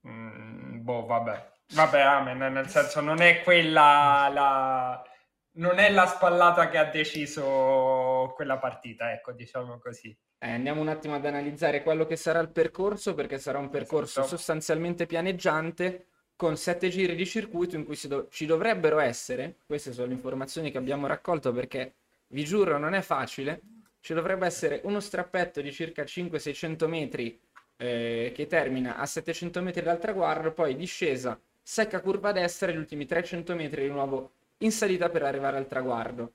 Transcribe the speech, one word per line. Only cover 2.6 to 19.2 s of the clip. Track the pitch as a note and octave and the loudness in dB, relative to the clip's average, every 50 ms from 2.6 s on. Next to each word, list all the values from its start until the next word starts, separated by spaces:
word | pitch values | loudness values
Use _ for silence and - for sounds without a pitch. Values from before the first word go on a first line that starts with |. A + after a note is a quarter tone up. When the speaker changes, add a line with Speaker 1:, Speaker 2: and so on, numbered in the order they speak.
| C3+ C3+ | -4 2
Speaker 1:
senso, | - D3+ C#3 - - D3+ | 2 2 2 4 0 -2
non | D3 D3 D#3 E3 | 0 0 2 6
è | F3 F3 E3+ E3+ - | 8 8 8 6 6
quella | F3+ F3 E3+ E3 D#3 D#3 D#3 D3 D3 C#3+ D3 D3 C#3+ C#3+ C#3 C#3+ C#3 C#3 | 6 6 6 6 6 6 8 10 10 10 10 8 8 6 6 6 4 4
la... | C#3+ C#3 C#3 C3+ C3+ C3 C3 C3 B2+ B2+ B2+ B2+ B2 - - - _ _ _ _ _ _ _ _ | 4 4 4 4 2 2 2 0 0 -2 -2 -6 -8 -12 -18 -20 _ _ _ _ _ _ _ _
Non | D#3+ E3 F3+ F3+ F3+ | -2 0 2 4 6
è | G3+ G#3 | 6 6
la | G3+ G3 F3+ | 8 6 6
spallata | F3+ - - F#3+ F3+ F3 F3 F3 F3 E3 F3 E3 - | 4 4 2 4 4 6 8 6 8 8 6 4 4
che | E3 | 4
ha | E3 D3+ | 2 2
deciso | D3+ - D#3 D3+ D3+ - D#3 D3 C#3+ - D#3 C#3+ C3+ C3+ C3+ C3 C3 C3+ C3 C3 C3 C3 C3 B2+ C3 C3 C3 C3 C3 - | 2 2 -2 -2 -2 -4 -6 -8 -6 -6 -4 -2 0 2 2 4 4 4 4 4 4 2 2 2 2 2 2 0 -2 -4
quella | - D3+ C3+ C3+ | -8 -2 -2 -2
partita, | C3 C3+ B2+ B2 - - A#2+ A2 - A2+ A#2 | -2 -2 -6 -6 -6 -14 -16 -10 -6 -6 -6
ecco, | A2 - - - B2 | -6 -6 -10 -14 -14
diciamo | A#2+ A#2+ A#2 _ C3 B2 B2 A#2+ A#2+ | -14 -16 -10 _ -8 -8 -8 -12 -14
così. | _ B2 A#2+ - - A#2 A2+ _ _ _ _ _ | _ -14 -14 -14 -18 -20 -20 _ _ _ _ _
Speaker 2:
Eh, | A#2+ A#2 | -8 -6
andiamo | A#2 A#2+ B2+ C#3 D3 D#3 | -4 -4 -2 -2 -2 -2
un | D3+ | -2
attimo | D#3 D#3 D3+ - D3+ D3 | -4 -4 -6 -6 -6 -6
ad | C#3+ C#3 | -4 -4
analizzare | D3 C#3+ C#3+ C#3+ D3 D3 - E3+ D3+ C#3+ C#3+ C#3+ | -4 -4 -4 -6 -6 -6 -2 0 0 0 0 0
quello | D#3+ D#3 D#3+ D#3+ | 0 0 0 0
che | D#3 E3 | -2 -2
sarà | D#3 - E3+ D#3+ E3 | -4 -2 0 0 0
il | E3 E3 | 0 0
percorso, | - E3+ D#3+ D#3+ - - F#3 G3+ G3+ G3+ - F3 D#3+ | 0 0 0 0 0 -2 -2 -2 -2 -2 -4 -4 -4
perché | D3 C#3 - C#3 C3+ | -4 -4 -6 -6 -8
sarà | - D3 C3 | -6 -4 -4
un | C#3+ C#3 C3+ | -4 -4 -4
percorso | C#3+ C#3+ C3+ - D#3 D3+ D3+ C#3+ - C3+ | -4 -6 -4 0 -2 -2 -2 0 -2 -2
Speaker 1:
Esatto. | C3+ C3+ F3 | -2 -2 -2
Speaker 2:
sostanzialmente | E3 - - D#3+ D#3 D#3 - D#3+ D#3+ E3 F3 F3 F3 F3 | -6 -4 -4 -4 -4 0 -2 -2 0 0 -4 -2 -4 -4
pianeggiante, | E3 E3 E3 E3 F#3 F#3+ F3 - F#3 D#3 D#3 D#3+ E3 E3 - F3+ F#3 F#3 F3+ - _ _ _ _ _ _ | -2 -2 -2 0 -2 -4 0 0 0 0 0 -2 -4 -4 -2 -4 -4 -4 -6 -14 _ _ _ _ _ _
con | _ - E3 D3+ | _ 0 0 0
sette | D3+ - F#3 F3 F3 - F#3 | 0 -2 -2 -2 0 0 -2
giri | F3 F#3 F#3+ F3+ E3+ | 0 2 0 0 0
di | E3 F#3 | -2 -4
circuito | F3+ - A3+ G#3+ A3 - E4+ F4+ F4 - | -2 -4 -6 -6 -4 -2 -2 -2 -2 -2
in | D#3 D3 | -6 -6
cui | - D3 | -6 -8
si | C#3+ - | -10 -6
do-, | C#3+ C#3 C#3 - - | -6 -4 -4 -6 -6
ci | - - D#3+ | -8 -8 0
dovrebbero | D3+ D#3+ D#3+ - F3 A3 F#3 E3 D#3 D3+ D#3 | 2 2 2 4 0 0 2 4 4 4 4
essere, | D3 B2 A#2 - | 2 2 0 -2